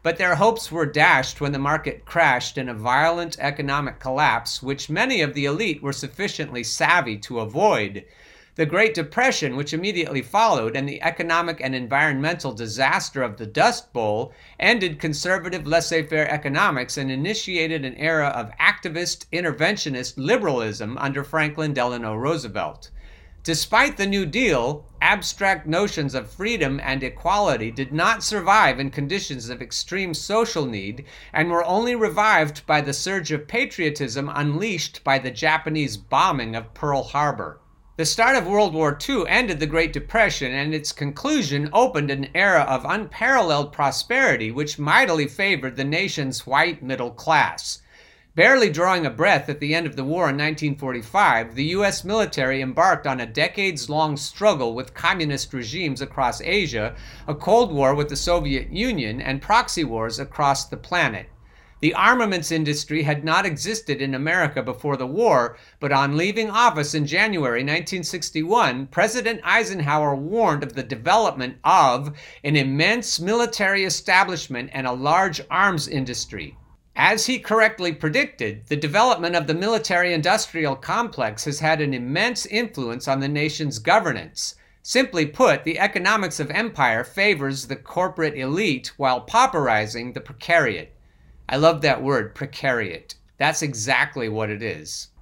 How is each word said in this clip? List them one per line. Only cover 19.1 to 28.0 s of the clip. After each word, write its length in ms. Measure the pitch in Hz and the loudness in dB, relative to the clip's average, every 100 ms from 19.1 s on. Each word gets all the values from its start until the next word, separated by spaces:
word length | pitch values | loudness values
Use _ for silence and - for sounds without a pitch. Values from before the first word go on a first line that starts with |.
| - - | -6 -6
interventionist 840 | 170 175 143 165 208 156 127 127 - | -4 -2 0 0 0 -4 -6 -8 -4
liberalism 800 | 135 220 196 131 110 104 107 131 | 0 2 2 0 -2 -4 -6 -4
under 260 | 135 139 | -4 -4
Franklin 500 | 143 160 151 151 156 | -2 -2 -2 -2 -2
Delano 420 | 143 123 120 113 107 | 0 0 -2 -4 -2
Roosevelt. 760 | 131 160 117 98 80 - - - - - - - | -2 -2 -4 -4 -6 -8 -18 -18 -18 -20 -20 -12
Despite 540 | - 156 - 220 285 - | -4 -4 2 2 2 0
the 80 | 196 | -2
New 220 | 202 175 | 0 0
Deal, 580 | 190 247 135 117 147 - - | 0 2 2 0 -4 -10 0
abstract 640 | 160 202 180 - 196 180 147 | 2 2 -2 -2 0 0 0
notions 480 | 165 208 - 143 | 0 0 -2 -4
of 160 | 131 110 | -4 -8
freedom 500 | - 208 226 139 139 | -6 -4 0 -2 -2
and 180 | 131 135 | -4 -4
equality 720 | 127 - 170 202 196 123 113 | -6 -4 0 2 2 0 -2
did 200 | 113 131 | -6 -4
not 300 | 151 | 0